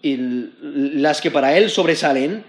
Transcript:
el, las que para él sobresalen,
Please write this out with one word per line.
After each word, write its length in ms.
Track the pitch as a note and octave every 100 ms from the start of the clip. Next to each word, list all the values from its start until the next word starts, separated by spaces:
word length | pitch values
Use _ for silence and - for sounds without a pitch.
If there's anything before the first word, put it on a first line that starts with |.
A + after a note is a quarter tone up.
el, 960 | D3+ C3 B2+ B2 A#2+ - D3+ C#3+ C#3 D3
las 200 | D3 D3+
que 100 | E3
para 260 | D3 C3+ D#3+
él 140 | G#3+
sobresalen, 760 | - E3+ D#3+ D#3 C3+ C#3 G#3+